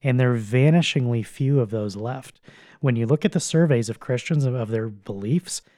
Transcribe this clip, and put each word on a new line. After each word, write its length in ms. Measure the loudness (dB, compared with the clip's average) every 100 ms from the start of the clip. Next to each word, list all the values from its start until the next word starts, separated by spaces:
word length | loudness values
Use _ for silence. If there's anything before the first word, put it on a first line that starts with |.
and 180 | -2 2
there 140 | 2
are 60 | 0
vanishingly 840 | 0 4 6 4 2 0 0 -2 -4
few 340 | -4 0 2
of 100 | 0
those 260 | -2 -4 -6
left. 440 | -8 -10 -14 -20 _ -20 -20 -4
When 160 | -2 0
you 100 | 2
look 180 | 2
at 80 | 0
the 80 | -2
surveys 500 | 0 2 4 2 0
of 100 | -6
Christians, 440 | -6 -4 -2 -2
of, 120 | 0 -2
of 140 | -4
their 200 | -4 -4
beliefs, 720 | -10 -12 -8 -2 -2 -2 -12 -14